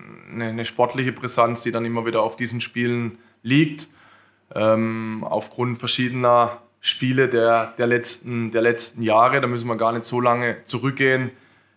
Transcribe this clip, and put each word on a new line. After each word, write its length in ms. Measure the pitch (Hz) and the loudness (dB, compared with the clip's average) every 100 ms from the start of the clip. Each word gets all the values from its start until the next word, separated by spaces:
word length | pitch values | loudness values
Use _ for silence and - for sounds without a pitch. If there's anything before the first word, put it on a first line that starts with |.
| 50 50 50 | -20 -20 -14
eine, 120 | 98 113 | -8 -6
eine 180 | 113 | -4
sportliche 480 | 113 - 123 135 127 | -6 0 0 0 -4
Brisanz, 480 | 113 120 - 117 117 | -4 -4 2 2 2
die 120 | 120 | -4
dann 120 | 113 | -2
immer 220 | 117 117 113 | -2 -4 -2
wieder 160 | 110 | 0
auf 140 | 110 - | 0 -2
diesen 260 | 120 120 | -6 -6
Spielen 560 | - 120 120 120 117 - _ _ | -6 -4 -2 -2 -4 -8 _ _
liegt. 460 | 117 139 160 - - _ _ _ _ _ - | 0 2 2 -2 -16 _ _ _ _ _ -12
Ähm, 720 | - 110 110 113 113 110 110 - | -2 2 2 0 -4 -8 -8 -4
aufgrund 480 | 110 - - 123 117 | -4 -4 -6 -4 -4
verschiedener 840 | 120 - 127 127 123 120 113 - _ _ | -4 -2 -2 0 4 4 4 -2 _ _
Spiele 480 | - - 127 131 127 | -6 -2 0 2 2
der, 460 | 120 113 117 113 - | 4 4 4 0 -2
der 100 | 120 | 0
letzten, 640 | 120 - - 123 117 113 | 0 0 -6 -6 -6 -2
der 120 | 113 | 0
letzten 400 | 117 117 - 113 | 2 0 -4 -4
Jahre, 400 | 110 107 123 139 | 2 6 6 4
da 40 | 123 | 0
müssen 220 | 120 120 | -2 -4
wir 80 | 110 | -2
gar 160 | 113 | 0
nicht 140 | 117 - | -2 -4
so 160 | 123 | 0
lange 420 | 123 120 120 104 | 2 2 0 -4
zurückgehen. 680 | - 120 131 135 135 131 127 - _ _ _ | -6 -4 -4 0 2 2 -2 -8 _ _ _